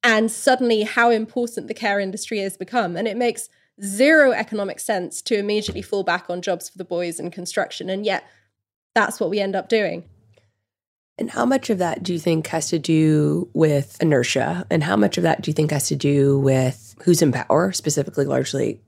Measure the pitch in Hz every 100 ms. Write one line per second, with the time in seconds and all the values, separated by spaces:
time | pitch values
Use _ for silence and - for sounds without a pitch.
0 | 247 220 220 - - 254 247 220 214 -
1 | 240 226 220 - 240 226 170 214 220 202
2 | 196 202 - 220 196 - 185 240 190 170
3 | 220 214 240 233 - _ _ _ 202 202
4 | 277 320 277 - 214 214 196 - - 202
5 | 180 - - 214 202 208 - - 196 202
6 | 185 175 - 180 175 180 - - 180 175
7 | 175 165 165 175 180 - 139 - 185 190
8 | 208 190 - _ _ _ _ _ _ -
9 | 208 - 185 208 196 196 - 226 196 170
10 | 170 _ _ _ _ _ _ _ _ _
11 | _ - - - 240 269 - 196 175 -
12 | 180 175 165 160 156 165 156 165 151 160
13 | 156 151 147 151 180 156 160 143 139 -
14 | 165 143 120 135 123 175 - 170 151 202
15 | 208 - 170 - - 156 151 147 - 143
16 | 143 143 139 139 135 131 131 - - -
17 | - 165 156 120 - 147 185 185 - 147
18 | 143 - 139 131 131 139 110 110